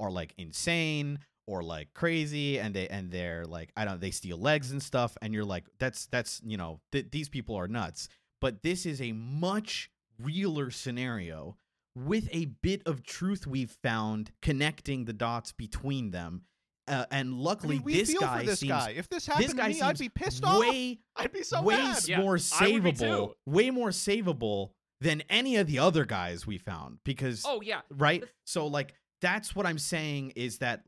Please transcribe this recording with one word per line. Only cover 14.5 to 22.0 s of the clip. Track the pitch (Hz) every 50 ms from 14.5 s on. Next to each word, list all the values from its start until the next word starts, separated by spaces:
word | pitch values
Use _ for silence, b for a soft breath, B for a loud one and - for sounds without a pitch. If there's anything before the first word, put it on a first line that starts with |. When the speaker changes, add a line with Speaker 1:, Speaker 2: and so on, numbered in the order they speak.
| 143 135 147 151 147 - - 143 139 131 120
Speaker 1:
the | 113
dots | 110 104 120 117 117 117 113 -
between | - - 117 104 - - - 139 139 131 120 104
them. | 87 90 85 82 87 90 180 _ _ _ _ _ _ _ _ -
Uh, | 143 127 123 -
and | 139 139 131 127 127
luckily, | 123 135 165 208 208 - 151 147
Speaker 2:
I | 135
mean, | -
we | 143 160
Speaker 1:
this | 180 214 220
Speaker 2:
feel | 320 381
Speaker 1:
guy | - - - -
Speaker 2:
for | -
this | 214 196 -
Speaker 1:
seems, | 143 139
Speaker 2:
guy. | 160 143 127 107 110
If | 151 185 -
this | 359 330 -
happened | - 294 - 247
Speaker 1:
this | 277
Speaker 2:
to | 262
Speaker 1:
guy | 254 - 220
Speaker 2:
me, | - 320
I'd | 269 277 - 240
Speaker 1:
seems |
Speaker 2:
be | 269 226
pissed | - - 359 403 - - -
off. | 359 381 415
Speaker 1:
way, | 453 466 359 254 254 247 240 - _ _ _
Speaker 2:
I'd | - - 254
be | - 381
so | 339 - 466 -
Speaker 1:
way | - - -
Speaker 2:
mad. | 254 269 262 233
Speaker 1:
s-, | 240